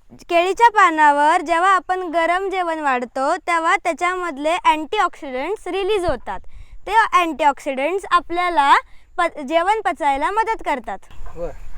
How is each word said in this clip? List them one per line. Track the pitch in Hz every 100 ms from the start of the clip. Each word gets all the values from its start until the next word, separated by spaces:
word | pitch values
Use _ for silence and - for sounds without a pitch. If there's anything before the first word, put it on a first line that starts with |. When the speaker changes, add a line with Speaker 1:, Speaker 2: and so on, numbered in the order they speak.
| _
Speaker 1:
केळीच्या | 240 - 339 359 381 466
पानावर | 415 359 311 302 285 294 359
जेव्हा | 311 330 370 381
आपण | - 370
गरम | 359 330 330 359 392
जेवण | 370 339 320
वाढतो, | 294 247 247 269 277 359
तेव्हा | - 330 330 392
त्याच्यामधले | 359 302 349 370 349 269 302
अँटीऑक्सिडंट्स | 349 330 311 302 427 359 - 294 254 302 427 359
रिलीज | 370 381 427 349
होतात. | - - 226 - - - - -
ते | 440 415
अँटीऑक्सिडंट्स | 349 339 277 302 269 294 262 285 381 381
आपल्याला | 349 - 339 359 320 277 381 - - - -
प-, | 339 - 262
जेवण | 330 359 440 392
पचायला | 330 294 269 320
मदत | 415 440 440 339
करतात. | 262 - 190 - - - 160
Speaker 2:
बरं. | 170 139 -